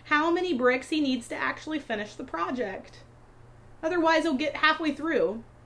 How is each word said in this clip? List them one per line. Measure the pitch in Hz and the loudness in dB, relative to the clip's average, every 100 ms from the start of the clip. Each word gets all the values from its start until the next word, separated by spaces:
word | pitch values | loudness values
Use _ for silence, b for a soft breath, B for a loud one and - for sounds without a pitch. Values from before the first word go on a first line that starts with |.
how | - 302 330 | -2 0 2
many | 349 359 | 2 0
bricks | 262 247 254 262 | 2 2 2 0
he | 311 | 0
needs | 285 254 - | 0 -2 -4
to | 302 | -4
actually | 262 262 - 311 | -4 -4 -6 -6
finish | - 214 214 | -4 -6 -8
the | - | -12
project. | 262 320 359 254 208 185 - - - - - - - - - - | -10 -6 -4 -4 -4 -8 -14 -20 -20 -20 -20 -20 -20 -20 -20 -6
Otherwise, | 320 359 320 320 | -2 2 4 4
he'll | 311 | 4
get | 254 302 - | 0 0 2
halfway | 311 311 311 | 2 2 0
through | 277 311 269 170 220 - - | -2 0 2 2 -2 -10 -20